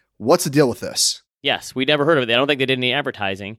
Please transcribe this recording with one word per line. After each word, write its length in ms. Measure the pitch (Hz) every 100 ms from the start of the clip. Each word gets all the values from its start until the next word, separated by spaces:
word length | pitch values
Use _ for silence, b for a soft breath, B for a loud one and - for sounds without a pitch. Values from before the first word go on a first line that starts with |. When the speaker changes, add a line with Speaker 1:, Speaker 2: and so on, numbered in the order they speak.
| _ -
Speaker 1:
"What's 280 | 110 175
the 60 | 156
deal 200 | 135 135
with 100 | 107
this?" 420 | 95 - - - _ _
Speaker 2:
Yes, 320 | 139 104 -
we 120 | 131
never 200 | 131 147
heard 140 | 143 156
of 100 | 117
it. 40 |
I 20 |
don't 140 | 120 139
think 100 | 139
they 80 | 131
did 140 | 131
any 120 | 123
advertising. 680 | 131 139 113 98 98 101